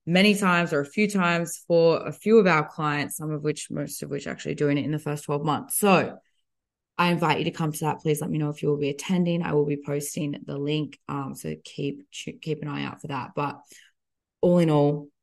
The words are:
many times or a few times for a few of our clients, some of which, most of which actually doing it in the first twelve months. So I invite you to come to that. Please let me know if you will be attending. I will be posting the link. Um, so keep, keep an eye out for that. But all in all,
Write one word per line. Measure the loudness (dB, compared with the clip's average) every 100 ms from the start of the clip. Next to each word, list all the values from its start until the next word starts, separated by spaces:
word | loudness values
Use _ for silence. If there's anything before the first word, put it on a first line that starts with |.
many | 0 4 6
times | 4 4 2 2
or | 0
a | -2
few | 0 0
times | 2 2 0 -2 -6 0
for | 4 4 4 -2
a |
few | -4 6 6
of | 8
our | 4 0
clients, | -2 -2 -2 -4 -6
some | -6
of | -4
which, | -4 -6 -6
most | -8 -8 -8
of | -8
which | -8 -8
actually | -10 -6
doing | -2 0 0
it |
in | -2
the | -4
first | -6 -8
twelve | -4 -4
months. | -2 -4 -4 0
So | 4 4 4 -6 _ _ _ _ _ _ _ -2
I | 0
invite | 2 2 0
you |
to | -2
come | -2 -4
to | -2
that. | -4 -2
Please | -2 -2
let | -2
me | -2
know | -2
if | -2
you | -2
will | 0
be | -2
attending. | -4 -2 0 2 0
I | 0
will | 0 0
be | -2
posting | -4 -6 -4 -6 -6 -6 -8
the | -6
link. | -2 -2 -4 -10 -8
Um, | -6 -6
so | -10 -10 -10
keep, | -12 -8 -8 -8 -14
keep | -14 -14 -10 -8 -6
an | -6
eye | -8
out | -8 -10
for | -10
that. | -8 -8 -6
But | -6 -6 -18 -20 _ _ _ _ _ -2
all | 2 4
in | 6
all, | 6 4 2 -6 _